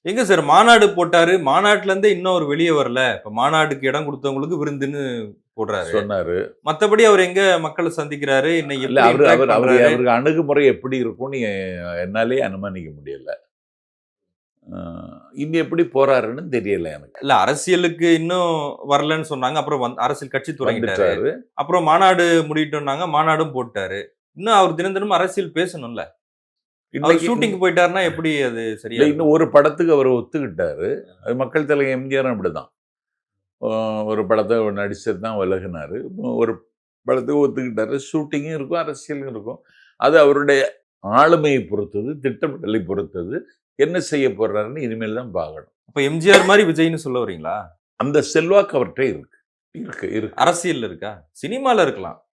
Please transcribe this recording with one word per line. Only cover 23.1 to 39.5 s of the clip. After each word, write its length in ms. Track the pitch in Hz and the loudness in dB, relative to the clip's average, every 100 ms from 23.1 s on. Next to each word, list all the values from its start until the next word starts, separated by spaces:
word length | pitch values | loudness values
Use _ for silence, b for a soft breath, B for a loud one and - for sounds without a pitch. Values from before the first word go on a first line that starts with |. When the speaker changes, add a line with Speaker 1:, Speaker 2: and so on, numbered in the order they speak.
| 151 156 156 160 | 0 0 0 -2
Speaker 1:
போட்டாரு. 520 | 127 120 104 92 98 - _ _ | -4 -8 -6 -8 -8 -12 _ _
இன்னும் 220 | - 202 | -10 0
அவர் 200 | 214 185 | 4 4
தினம் 180 | 160 180 | 0 -4
தினம் 180 | 196 208 | -4 -2
அரசியல் 420 | 196 185 185 180 | 0 0 -4 -6
பேசணும்ல. 640 | 156 175 170 120 113 85 _ _ _ _ _ _ _ _ | -4 -4 -6 -12 -10 -12 _ _ _ _ _ _ _ _
அவர் 240 | 139 147 165 | -6 2 2
Speaker 2:
இன்னைக்கு 100 | 165 | 2
Speaker 1:
ஷூட்டிங் 340 | 240 226 190 | 0 -2 0
போயிட்டாருன்னா 420 | 185 175 175 185 | 0 4 2 2
எப்படி 360 | 180 156 160 151 | -2 -2 -4 -2
அது 380 | 131 117 113 107 | -2 -2 -8 -8
சரியா 240 | 113 117 | -10 2
Speaker 2:
இல்ல, 40 | 147 | 2
Speaker 1:
இருக்கும்? 40 | |
Speaker 2:
இன்னும் 180 | 147 160 | 2 2
ஒரு 220 | 156 143 | 4 6
படத்துக்கு 420 | 147 147 151 170 | 6 6 2 2
அவர் 140 | 147 131 | 4 4
ஒத்துக்கிட்டாரு. 960 | 123 120 156 135 82 87 73 92 139 - _ | 2 0 -6 -6 -4 -4 -2 -6 -6 -10 _
அது 100 | 110 | -6
மக்கள் 300 | 120 127 156 | -4 -2 -2
தலைவர் 340 | 147 147 139 131 | 0 0 0 -2
எம் 100 | 135 | -4
ஜி 80 | 135 | -2
ஆரும் 260 | 131 113 | -2 -2
அப்படிதான். 260 | 92 76 69 _ _ _ _ _ _ _ _ _ | -4 -6 -14 _ _ _ _ _ _ _ _ _
ஆ, 420 | 113 110 110 107 | -6 -4 -4 -6
ஒரு 220 | 107 110 98 | -4 -4 0
படத்தை 320 | 110 101 117 | 0 2 0
நடிச்சது 600 | 110 101 101 101 - 92 | 0 -4 -6 -6 -6 -6
தான் 200 | 110 107 | -6 -4
விலகுனாரு. 640 | 95 95 95 85 73 101 - 190 | -2 -2 -6 -12 -10 -12 -12 -10
ஒரு 540 | 123 117 117 113 _ _ _ _ | -8 -2 -2 -4 _ _ _ _
படத்துக்கு 440 | - 127 120 147 143 | -2 -2 0 0 0
ஒத்துக்கிட்டாரு. 520 | 123 127 110 110 135 135 | 0 -6 -4 -4 -4 -4
ஷூட்டிங்கும் 420 | 160 151 151 147 | -6 -4 -6 -6
இருக்கும், 240 | 160 135 170 | -10 -6 -6
அரசியலும் 500 | 160 143 - 147 135 | -6 -10 -10 -10 -10
இருக்கும். 340 | 113 104 | -12 -12